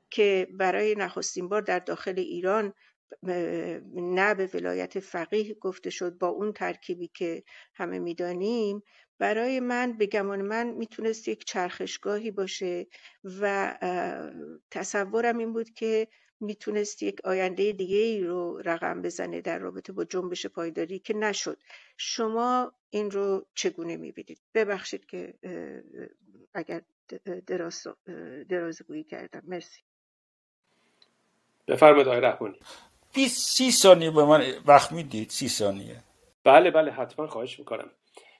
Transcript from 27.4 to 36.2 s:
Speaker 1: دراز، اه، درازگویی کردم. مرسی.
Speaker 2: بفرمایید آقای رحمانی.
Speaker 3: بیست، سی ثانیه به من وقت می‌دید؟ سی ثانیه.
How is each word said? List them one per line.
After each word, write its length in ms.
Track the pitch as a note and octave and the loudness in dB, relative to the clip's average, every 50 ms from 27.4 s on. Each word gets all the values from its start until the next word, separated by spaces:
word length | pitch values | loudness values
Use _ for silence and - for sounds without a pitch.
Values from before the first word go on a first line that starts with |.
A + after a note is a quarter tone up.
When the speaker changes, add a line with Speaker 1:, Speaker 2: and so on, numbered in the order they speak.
| F#3 - | -8 -6
Speaker 1:
دراز، 400 | F#3 F3+ E3+ E3+ E3+ - - F3 - _ _ F#3 | -6 -4 -4 -6 -8 -10 -14 -14 -16 _ _ -16
اه، 360 | E3+ D#3 E3+ E3 B2+ D3+ - | -16 -14 -14 -14 -14 -14 -8
درازگویی 600 | F#3 F3+ F3+ E3+ E3 D#3+ - - - D3 D#3 D#3 | -4 -4 -4 -4 -4 -8 -12 -14 -12 -12 -12 -12
کردم. 380 | - F3 E3+ - - - D#3+ - | -12 -14 -14 -14 -14 -16 -16 -14
مرسی. 360 | E3 F3+ F3 - - - - _ _ _ _ _ _ _ _ _ _ _ _ _ _ _ _ _ _ _ _ _ _ _ _ _ _ _ _ _ _ _ _ _ _ _ _ - - | -10 -12 -12 -12 -14 -20 -20 _ _ _ _ _ _ _ _ _ _ _ _ _ _ _ _ _ _ _ _ _ _ _ _ _ _ _ _ _ _ _ _ _ _ _ _ -2 0
Speaker 2:
بفرمایید 400 | C3+ C3 D#3 D3+ C#3+ C#3+ C#3 C3 | 4 10 10 10 10 10 6 4
آقای 120 | B2 B2 | 4 4
رحمانی. 340 | B2 A#2 - - A#2+ G2+ F#2 - - - - - - - _ _ _ _ - | 4 2 2 0 -6 -8 -8 -12 -20 -20 -20 -20 -20 -20 _ _ _ _ 0
Speaker 3:
بیست، 420 | C4+ C4+ B3 - - - - - | 0 2 2 0 -2 -2 0 2
سی 140 | - C4 B3+ | 2 4 4
ثانیه 400 | - - - F#3+ F3+ E3+ E3 D#3+ | 4 8 12 12 12 12 10 2
به 140 | D#3 D3+ D3 | 6 6 8
من 180 | D3 D#3 D3+ B2+ C3 - - - | 8 8 8 6 2 -4 0 8
وقت 260 | D3 C#3+ C#3 - - | 10 10 10 10 6
می‌دید؟ 380 | D#3+ E3+ D#3+ C3+ A2 G#2+ G#2+ - | -6 -8 -8 -6 -4 -6 -6 -4
سی 180 | - - C3+ A#2+ | -4 -4 -2 -2
ثانیه. 480 | - - G#2+ G2+ G2 G2 - A1 A#2+ - - _ _ _ | 0 0 0 0 0 -2 -8 -14 -16 -18 -20 _ _ _